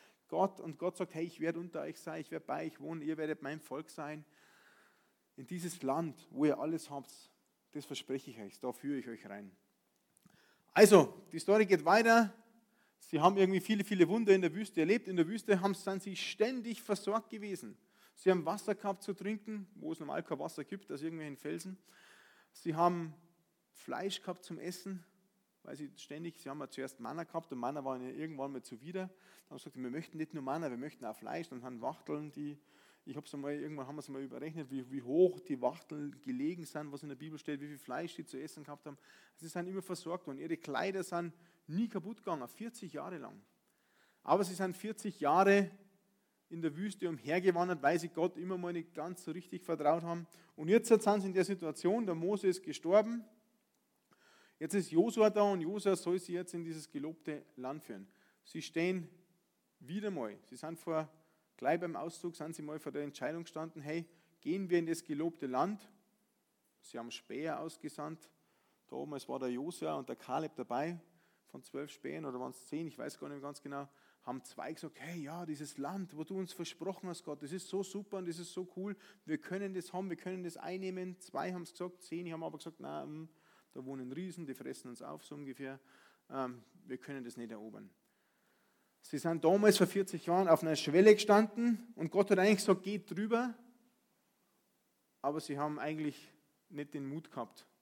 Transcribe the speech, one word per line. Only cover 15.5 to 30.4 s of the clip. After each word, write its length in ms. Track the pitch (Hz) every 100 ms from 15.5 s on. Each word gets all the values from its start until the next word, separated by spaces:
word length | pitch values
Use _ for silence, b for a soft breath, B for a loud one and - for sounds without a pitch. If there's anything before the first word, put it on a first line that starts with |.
| 190
haben, 140 | 196 175
sind 260 | 196 190
sie 140 | 202 185
ständig 640 | - - 220 254 226 208
versorgt 480 | - 196 185 220 -
gewesen. 480 | 220 208 190 110 95 b b b -
Sie 160 | 185
haben 120 | 180 156
Wasser 280 | 202 214
gehabt 300 | 196 202 190
zu 100 | -
trinken, 540 | 185 190 214 214 214 185 -
wo 160 | 156
es 80 | 165
normal 240 | 143 147
kein 160 | - 143
Wasser 240 | 160 -
gibt, 280 | 143 196 -
aus 120 | 143
irgendwelchen 340 | 160 160 151 135
Felsen. 400 | 147 170 185 185 b b b b b b b
Sie 220 | - 170
haben 400 | 156 175 175 160 - _ _ _ _ _
Fleisch 520 | - - - 196 -
gehabt 220 | - 180
zum 140 | - 165
Essen, 480 | 175 185 196 185 - _ _ _ _ _
weil 140 | - 135
sie 160 | 143 -
ständig, 420 | - 147 170 -
sie 100 | 139
haben 100 | 147
ja 80 | 135
zuerst 300 | - 131 -
Manna 260 | 117 156 165
gehabt 260 | 165 -
und 80 | 127
Manna 260 | 120 147 135
war 100 | 127
ihnen 200 | 127 143
irgendwann 380 | 160 147 139
mal 100 | 131
zuwider. 380 | - 113 143 185
Dann 100 | 185 b b b -
haben 80 | -
sie 60 | -
gesagt, 120 | 127
„Wir 140 | 127
möchten 260 | 143 156 156
nicht 160 | 156
nur 80 | 156